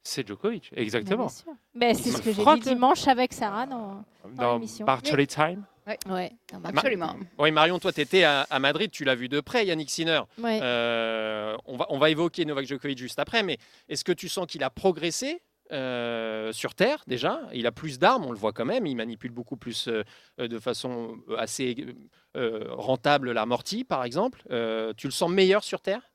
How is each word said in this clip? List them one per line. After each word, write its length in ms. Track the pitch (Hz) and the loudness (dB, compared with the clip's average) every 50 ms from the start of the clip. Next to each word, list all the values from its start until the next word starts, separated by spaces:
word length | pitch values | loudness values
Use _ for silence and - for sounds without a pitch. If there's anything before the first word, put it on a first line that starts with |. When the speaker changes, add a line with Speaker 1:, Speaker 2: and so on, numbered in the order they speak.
| _ | _
Speaker 1:
C'est 240 | - - - 127 | -8 -6 -6 -6
Djokovic, 460 | 104 104 - - 208 233 185 - - - | -6 -8 -4 -4 -4 -4 -4 -8 -10 -4
Speaker 2:
Mais 80 | - 120 | -4 -2
Speaker 1:
exactement. 440 | 107 107 120 107 196 208 226 247 | 0 0 -2 0 0 -2 -2 -2
Speaker 2:
bien 20 | 151 | -4
sûr. 240 | - - - - 302 - _ _ _ | -6 -10 -16 -18 -18 -18 _ _ _
Mais 140 | 240 240 240 226 | 2 2 4 4
Speaker 1:
Il 40 | |
Speaker 2:
c'est 140 | - - 247 | 2 2 0
Speaker 1:
se 60 | 233 | -2
Speaker 2:
ce 60 | 240 208 | 0 0
que 100 | 226 214 | 0 0
j'ai 100 | 202 208 | 4 8
Speaker 1:
frotte. 160 | 269 311 240 | 8 8 6
Speaker 2:
dit 100 | 220 254 | 6 0
dimanche 360 | 262 247 247 262 359 - - | 2 4 6 6 4 4 4
avec 260 | 285 262 233 254 254 - | 2 4 4 2 0 0
Sarah 340 | - 247 208 196 214 254 | -4 -4 -4 -2 -4 -4
dans, 360 | 277 269 240 220 196 196 196 214 _ _ _ - | -6 -6 -8 -8 -10 -12 -12 -16 _ _ _ -20
dans 180 | 95 120 131 123 | -16 -6 -2 0
Speaker 1:
Dans 100 | 123 120 | 2 2
Speaker 2:
l'émission. 300 | 117 113 107 - - 110 | 0 -2 -6 -10 -2 2
Speaker 1:
Bartoli 440 | 131 135 127 - 285 302 139 143 135 | 2 2 2 2 0 4 4 2 2
Time. 340 | - - 151 160 180 202 202 _ _ _ _ | 4 2 2 2 0 -6 -10 _ _ _ _
Speaker 3:
Ouais. 120 | 202 220 - - 196 | -10 -10 -8 -6 -6
Speaker 2:
Ouais, 240 | 190 185 180 - - _ _ - | -4 -4 -4 -6 -10 _ _ -18
dans 100 | - 190 | -18 -10
Speaker 4:
Ma- 120 | 170 165 147 | -8 0 0
Speaker 2:
Bartoli 220 | 147 160 - 220 | 2 2 2 0
Speaker 3:
Absolument. 140 | 185 170 156 - | 0 -2 -4 -6
Speaker 2:
Time. 140 | - 190 - _ - | -8 -12 -14 _ 4
Speaker 4:
Oui, 120 | 147 156 156 | 4 4 6
Marion, 260 | 156 156 170 180 175 | 6 6 6 4 2
toi, 140 | - 190 - | 0 -2 0
t'étais 320 | - 147 - - 190 175 | 0 -2 4 6 6 8
à, 220 | 156 143 139 139 - | 8 6 4 2 0
à 100 | 156 135 | 0 2
Madrid, 320 | 135 139 147 160 - - | 2 2 2 2 -2 -4
tu 140 | - - 151 | -4 -2 0
l'as 100 | 135 131 | 0 2
vu 140 | 120 123 127 | 2 0 -2
de 120 | 139 147 | -2 -2
près, 260 | 143 - - 247 220 | -2 0 0 0 2
Yannick 240 | 190 170 156 151 - | 2 0 -2 -2 -6
Sinner. 300 | - - 165 165 160 147 110 _ _ - 233 | -4 -2 0 2 2 2 0 _ _ -6 -2
Speaker 2:
Ouais. 160 | 233 220 214 139 | -2 0 0 0
Speaker 4:
Euh, 960 | 123 123 120 117 117 117 113 113 113 113 110 110 110 110 107 107 107 107 117 - | 0 0 2 2 2 2 0 0 0 -2 -2 -2 -2 -4 -4 -4 -4 -6 -8 -8
on 100 | - 127 | -10 -4
va, 100 | 123 151 - | -4 -2 -2
on 80 | 151 135 | 2 4
va 100 | 143 156 | 4 4
évoquer 380 | 160 151 170 170 - - 170 | 6 4 2 0 0 0 -2
Novak 180 | 151 147 135 139 | -2 0 -4 -4
Djokovic 300 | 127 143 131 - 147 139 123 | -4 -6 -6 -4 -6 -6 -4
juste 200 | 127 120 - - | -6 -8 -4 -4
après, 240 | 147 - - 233 214 | -4 0 0 0 0
mais 160 | 185 143 - - _ - - _ _ | 0 -4 -6 -8 _ -20 -20 _ _
est-ce 120 | 165 135 - | -6 -6 0
que 80 | - 208 | -2 -2
tu 160 | - - 170 | -2 -2 -6
sens 160 | - 196 180 | -4 -4 -4
qu'il 160 | - - 156 139 | -6 -4 -4 -4
a 80 | 127 | -4
progressé, 720 | _ - - 190 180 151 151 170 156 - 247 277 320 349 _ _ _ _ _ _ - | _ 2 2 2 2 2 -2 -2 -2 -2 -4 -4 -4 -6 _ _ _ _ _ _ -8
euh, 800 | 139 131 127 127 120 120 117 117 113 113 113 110 110 110 110 110 | -6 -4 -4 -4 -2 -2 -2 -2 -2 -4 -4 -4 -4 -4 -6 -6
sur 220 | - - 151 - | -4 -6 -6 0
Terre, 280 | - 180 240 294 - - | 2 2 2 2 -2 -4
déjà ? 340 | - 127 120 120 170 226 330 285 - - | -6 -4 -2 0 -2 -2 -2 -6 -8 -8
Il 140 | 123 113 | -2 -2
a 60 | 117 117 | -2 -2
plus 260 | - - 160 131 127 | -2 -10 -10 -4 4
d'armes, 260 | 147 202 254 262 175 | 4 4 4 4 0
on 60 | 131 120 | -4 -6
le 60 | 101 | -2
voit 140 | 104 107 104 | -2 -2 -2
quand 120 | - 117 | -2 -4
même, 220 | 131 196 180 175 | -2 -2 -2 -2
il 100 | 156 135 | -2 -4
manipule 340 | 117 110 117 117 104 - 127 | -4 -4 -6 -8 -8 -10 -10
beaucoup 260 | 120 120 120 - 147 | -10 -10 -10 -10 -12
plus, 320 | 123 - 120 107 - - 127 | -10 -10 -8 -8 -6 -4 -2
euh, 160 | 113 110 104 - - - _ _ _ - | -2 -2 -4 -6 -10 -20 _ _ _ -8
euh, 80 | 127 117 | -6 -6
de 100 | 117 110 | -6 -4
façon, 580 | 104 127 117 - - 131 123 120 117 113 113 113 - - | -4 -4 -4 -2 -4 -6 -6 -6 -6 -8 -10 -14 -8 -6
euh, 60 | 110 | -4
assez, 400 | 117 113 110 - - 131 127 120 117 - 123 123 - - - _ _ _ _ _ | -4 -4 -4 -4 -2 -2 -2 -2 -4 -8 -12 -14 -16 -20 -20 _ _ _ _ _
euh, 300 | 147 127 113 113 107 107 123 | -4 -4 -2 -2 -4 -8 -8
rentable 640 | 123 123 110 117 131 127 - 143 147 143 135 123 117 | -8 -6 0 0 0 2 4 4 4 4 2 0 0
l'amorti, 520 | 117 107 117 123 120 - - 190 226 254 | 0 0 0 0 -2 -2 -6 -6 -6 -4
par 200 | _ 175 135 127 | _ -2 -2 -2
exemple. 380 | 123 120 160 208 262 254 - - - | -2 -2 -2 -2 -2 -4 -8 -10 -6
Euh, 420 | 127 120 117 113 113 110 110 113 107 | -4 -2 -2 -2 -2 -2 -4 -4 -6
tu 100 | - - | -6 -8
le 60 | 143 131 | -6 -2
sens 180 | - 185 170 | 0 0 2
meilleur 340 | 175 196 190 185 190 208 - | 4 4 6 6 6 4 2
sur 160 | - - 185 | -2 -8 -6
Terre ? 200 | _ - 196 240 _ _ _ | _ -4 -4 -4 _ _ _